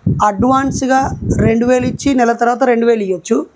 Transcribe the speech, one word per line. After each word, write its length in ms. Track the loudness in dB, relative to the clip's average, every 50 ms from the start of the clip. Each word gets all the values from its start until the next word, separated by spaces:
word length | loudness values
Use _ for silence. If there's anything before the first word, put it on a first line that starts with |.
| -4 -2 0 0 0
అడ్వాన్స్గా 880 | 0 0 0 0 2 2 2 0 -2 -4 -2 -2 0 0 0 0 -2 -6 -6 -4 -2 0
రెండు 300 | 2 2 2 2 2 2
వేలు 200 | 2 2 0 0
ఇచ్చి 280 | -2 -4 -4 -2 0 0
నెల 180 | 2 2 0
తర్వాత 320 | 0 0 0 0 0 2 2
రెండు 220 | 2 2 2 2
వేలు 160 | 2 2 0
ఇవ్వచ్చు. 440 | 0 -4 -6 -6 -4 -2 -2 -2 -4 -6 _